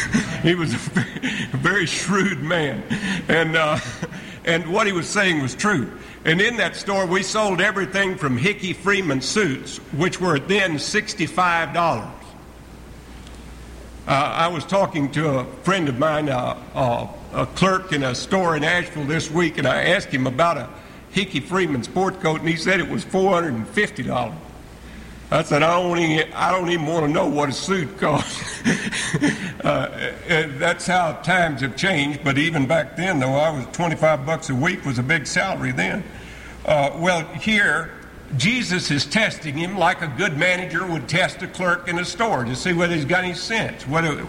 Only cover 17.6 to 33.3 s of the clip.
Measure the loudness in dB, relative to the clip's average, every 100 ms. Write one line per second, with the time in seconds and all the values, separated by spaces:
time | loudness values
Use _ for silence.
17.6 | 2 2 0 -2 -2 -2 0 2 2 2
18.6 | 2 2 0 -4 -2 -2 0 2 2 2
19.6 | 2 2 4 2 2 0 0 4 2 2
20.6 | -4 -12 -18 -18 -4 -2 0 -2 0 0
21.6 | 2 0 -2 0 0 0 0 0 0 0
22.6 | 2 2 0 -4 -2 2 4 4 2 -2
23.6 | -2 0 0 -2 -4 -2 -4 -6 -14 -18
24.6 | -18 -18 -18 -16 -16 -12 0 0 4 4
25.6 | 4 4 2 2 2 2 0 0 2 2
26.6 | 2 0 0 0 2 2 2 2 0 0
27.6 | 0 0 -2 0 2 2 0 -6 -8 -2
28.6 | 0 0 -2 -4 -2 0 0 0 -4 -4
29.6 | 0 0 0 -4 -6 -6 0 2 2 0
30.6 | 0 0 2 2 2 0 2 2 2 0
31.6 | -4 0 0 2 0 0 0 2 2 2
32.6 | 2 2 0 -2 0 2 2